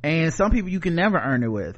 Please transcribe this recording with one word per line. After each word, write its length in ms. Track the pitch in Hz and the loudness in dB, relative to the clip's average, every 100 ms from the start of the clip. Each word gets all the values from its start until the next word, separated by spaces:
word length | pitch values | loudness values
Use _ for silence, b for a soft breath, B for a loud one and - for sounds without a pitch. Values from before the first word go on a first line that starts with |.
And 300 | 147 165 160 | 0 0 0
some 180 | 156 202 | 0 2
people 200 | 240 185 | 2 0
you 100 | 185 | -4
can 140 | 185 | -2
never 240 | 170 202 180 | 2 2 2
earn 240 | 131 127 | 0 0
it 60 | 117 | 0
with. 240 | 104 85 | -2 -6